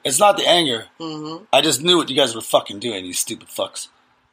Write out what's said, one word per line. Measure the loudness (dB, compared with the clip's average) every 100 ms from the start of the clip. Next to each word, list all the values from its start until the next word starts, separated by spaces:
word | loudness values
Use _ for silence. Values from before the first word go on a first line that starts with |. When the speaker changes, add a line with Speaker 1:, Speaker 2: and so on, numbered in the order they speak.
| -2
Speaker 1:
It's | 4
not | 4 4
the | 4
anger. | 4 2 -2 -8 -12
Speaker 2:
Mm-hmm. | -10 -8 -10 -10 0
Speaker 1:
I | 2
just | 2 0
knew | 2 2
what | 2
you | 0
guys | 0 0
were |
fucking | 0 0 0 -8
doing, | -6 -6
you | -6
stupid | -6 -6 -8 -12
fucks. | -8 -8 -8 -14 _ _ _ _